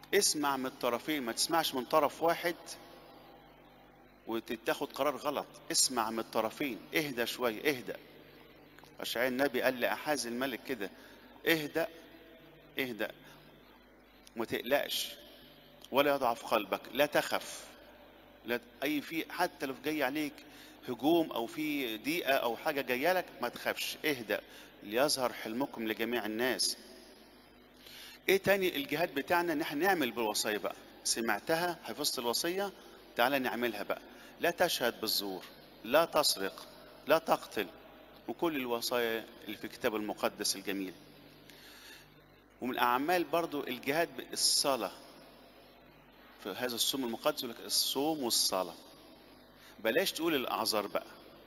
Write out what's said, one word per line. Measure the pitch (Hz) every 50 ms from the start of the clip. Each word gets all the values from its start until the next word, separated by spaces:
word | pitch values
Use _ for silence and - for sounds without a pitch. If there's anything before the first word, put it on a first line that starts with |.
| - - 175
اسمع | 196 202 - - 156 143 143 139 131
من | 131
الطرفين، | 131 - - - 123 117 113 - 160 151 147 123
ما | 113
تسمعش | 113 - - - 165 165 151 - 135
من | 131 120
طرف | - 156 156 147 131 - - 151
واحد | 170 165 - - 175 175 - - - - - - - - - - - - - - - - - - - - - - - - - - - - - - - - - - 113
وتتاخد | 113 113 - - 123 113 - 156 151 - 151 - -
قرار | - 139 147 131 117
غلط. | 113 147 139 104 92 - - - - -
اسمع | 165 - - - 131 120 110 110
من | 113 113
الطرفين، | 113 - - 120 110 107 - - 151 135 107 90 - - -
اهدى | 165 156 147 123 117 117
شوية، | - - - 123 120 107 104 - 151
اهدى. | 143 123 104 - - - - - - - - - - - - - - - - - - - - - - -
أشعياء | - - - 113 123 131
النبي | 123 127 139 139 123 123
قال | 101 131 131 123
لأحاز | 120 - 104 - - 151 151 135 120 117
الملك | 117 120 135 139 117 104 -
كده: | - 135 107 98 92 - - - - - - - - - - - -
"اهدأ، | 165 160 151 143 - 156 165 - - - - - - - - - - - - - - - - - - 131
اهدأ، | 135 123 113 104 107 - - - - - - - - - - - - - - - - - - - - - - - - - -
ما | 113 113
تقلقش | - - 107 - - - 139 - - - - - - - - - - - - - - - - - - - - - -
ولا | 117 135 143 147 139
يضعف | 139 131 117 117 - -
قلبك، | - 123 110 101 92 101 95 - - -
لا | 127 147
تخف". | 147 - 160 135 - 107 92 - - - - - - - - - - - - - - - - - - - - -
لا | 110 120 120
ت-، | - - - - 135
أي | 151 151 143
في، | - - 165 160 - -
حتى | - - 180 175 - - 147
لو | 135 131 123 131
جاي | 147 156 151 135
عليك | 127 139 156 151 139 - - - - - - - - - - - 131
هجوم | 123 117 127 151 170 170 160 131
أو | - 117 117 110
في | - 151 156 151 147 143 135 113 110 107
ضيقة | 110 135 165 180 - 131 135
أو | - - 120 113 104
حاجة | - 160 147 139
جاية | 131 127 123 127 143 170 185
لك، | 180 170 - - -
ما | 123 120
تخافش، | - - - 120 101 - - - - - -
اهدأ. | 156 143 123 110 101 101 - - - - - - - - - -
"ليظهر | 101 107 120 143 151 - 135 123 117 110
حلمكم | - - 110 110 123 143 - - 117 113 110
لجميع | 110 - 113 117 123 117 101
الناس". | 107 110 110 123 131 110 90 - - - - - - - - - - - - - - - - - - - - - - - - - - - - - - - - - -
إيه | 190 196
تاني | - 196 196 196 185 175 -
الجهاد | 143 139 - 147 151 175 180 185
بتاعنا؟ | 139 135 - 180 175 175 175 156
إن | 147
إحنا | 165 - 156 143 175
نعمل | 202 190 165 139 120
بالوصايا | 113 123 117 107 104 - - 113 107 101
بقى. | 101 - - - - - - - -
سمعتها، | - - 120 113 113 107 101 - - 160 165 175 175 160 - -
حفظت | - 110 139 151 - - 127
الوصية، | 120 120 113 - - 170 180 196 202 196 - - - - - - - - -
تعالى | - 120 131 143 135
نعملها | 131 117 104 120 120 120 104 104 92
بقى. | - - - - - - - - - - -
"لا | 135 170
تشهد | 175 - 185 165 - - 131 120 - -
بالزور، | 113 104 - - 101 98 92 87 - - - - - - - - -
لا | 113 131 156 170
تسرق، | 165 - 156 143 - - 95 98 92 - - - - - - - - - - - 131
لا | 151 160
تقتل"، | - - 165 - - - - - 95 - - - - - - - - - - - - -
وكل | 120 - 175 170 156
الوصايا | 135 127 120 117 117 117 - 123 123 120 113 113 113 104 - - - -
اللي | - 101 -
في | -
الكتاب | 110 - - - 120 107
المقدس | 107 107 101 95 - - 110 - - 101 - -
الجميل. | 98 95 104 98 98 95 92 85 - - - - - - - - - - - - - - - - - - - - - - - - - - - - - - - - -
ومن | - 127
الأعمال | 120 120 123 120 123 131 143 165 180 175 165
برضو | 143 156 170 165 165 147 143 -
الجهاد | - 127 120 - 135 143 165 170 156 131 123
بالصلاة. | - - 120 - - - - - - 147 135 117 101 90 - - - - - - - - - - - - - - - - - - - - - - - - - - - - - - -
في | 104
هذا | 92 104 127 127 120
الصوم | 110 - - - 135 135
المقدس | 117 113 - - 151 156 - 139
يقول | 117 113
لك | - 92
الصوم | 101 - - - - - 131 143 156 160 151 127
والصلاة. | 117 110 - - - 101 92 92 85 82 - - - - - - - - - - - - - - - - - - - - -
بلاش | - 110 123 165 196 -
تقول | - - 160 170 156
الأعذار | 131 120 - - 98 110 - 113 104 101 -
بقى. | - - - - - - - - - - -